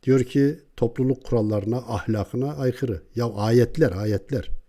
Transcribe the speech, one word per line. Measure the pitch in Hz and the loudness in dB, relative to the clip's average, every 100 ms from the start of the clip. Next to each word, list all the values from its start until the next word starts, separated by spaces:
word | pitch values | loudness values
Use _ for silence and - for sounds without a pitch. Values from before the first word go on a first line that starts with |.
Diyor | - 131 | 4 2
ki | 123 143 139 156 _ - | 2 2 2 0 _ -2
topluluk | 117 - 131 135 | -2 0 -2 -2
kurallarına, | - 120 107 107 101 127 | 0 0 0 -2 -2 -4
ahlakına | 123 110 - 107 95 123 123 | -4 -6 -2 -2 -2 -4 -4
aykırı. | 147 131 123 127 90 - | -2 -2 -2 -4 -4 -6
Ya | - 120 | -6 -4
ayetler, | 101 104 120 120 - 151 | -2 4 4 4 2 0
ayetler. | 90 107 104 - 135 - - | 0 -2 -2 -2 -6 -4 -6